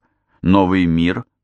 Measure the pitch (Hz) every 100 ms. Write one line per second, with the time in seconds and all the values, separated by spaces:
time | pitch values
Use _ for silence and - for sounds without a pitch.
0 | _ _ _ _ - 98 92 95 87 82
1 | 85 98 - _